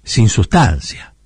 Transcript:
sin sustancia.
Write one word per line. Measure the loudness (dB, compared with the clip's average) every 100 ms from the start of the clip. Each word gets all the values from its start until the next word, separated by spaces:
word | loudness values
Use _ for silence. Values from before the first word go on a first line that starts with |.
sin | -6 0 2
sustancia. | 2 0 2 2 0 -8 -16 -20 _